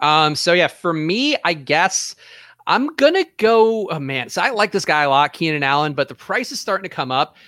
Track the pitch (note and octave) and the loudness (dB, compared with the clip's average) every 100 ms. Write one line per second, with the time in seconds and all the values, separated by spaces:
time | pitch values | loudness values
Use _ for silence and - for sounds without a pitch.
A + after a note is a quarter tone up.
0 | D3 D#3 D#3 C#3+ F3 F3+ D#3 - F3+ D#3+ | 2 2 2 0 0 2 0 -2 -4 -4
1 | D#3 G#3 C#4+ D4 F3 D#3+ C3 D3+ F#3 - | -2 -2 -2 -2 -2 -4 -2 0 2 -2
2 | - - - - - _ - G3 C#4+ - | -6 -12 -20 -20 -20 _ -2 -2 -2 2
3 | C#4+ F#4 E4 - G#3+ A3+ A3+ A3+ F3+ D#3+ | 2 2 -2 0 2 4 4 2 -4 -6
4 | C3+ C3 A#2+ - B3 A3 G#3 G3 - D3+ | -6 -6 -6 -2 -2 0 0 0 0 2
5 | C#3+ C3+ D3 - E3 D3+ C#3 C#3+ D3+ C#3+ | 4 4 2 0 -2 0 0 0 0 -2
6 | C#3 - - G#3 B3+ C#4 - F#3+ F#3+ - | -4 -6 -6 -6 -6 -8 -6 -6 -6 -8
7 | C#3 C3 D3+ _ | -4 -2 -2 _